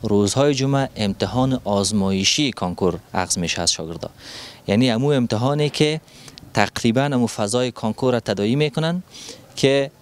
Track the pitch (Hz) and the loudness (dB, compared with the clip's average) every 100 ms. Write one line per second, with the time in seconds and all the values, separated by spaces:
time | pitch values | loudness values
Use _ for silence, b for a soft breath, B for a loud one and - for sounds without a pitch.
0 | 113 101 101 131 143 135 135 139 135 - | 2 2 4 4 2 2 0 0 -2 -2
1 | 104 98 98 113 131 131 - 101 98 107 | -4 -2 -2 0 0 0 0 0 2 0
2 | 95 95 98 - 143 - 92 87 92 85 | 0 2 0 0 -2 -2 -6 0 0 -2
3 | - 92 90 - 82 - 85 - 80 82 | -6 -4 -2 -2 -2 -2 -2 -2 -6 -8
4 | - - B B B B - 101 127 113 | -10 -12 B B B B -2 2 2 2
5 | 139 143 120 107 123 147 147 - 151 156 | 2 2 0 0 0 0 0 2 0 0
6 | B B B B - - 101 - 120 113 | B B B B -8 0 0 2 0 2
7 | 143 131 117 - 104 120 127 - 117 110 | 2 0 0 -2 -2 0 -2 -2 -6 -2
8 | 131 120 - 98 104 135 151 135 160 180 | 0 0 -2 -2 0 2 0 0 -2 -4
9 | - B B B B - 135 139 139 - | -8 B B B B 2 4 4 0 -6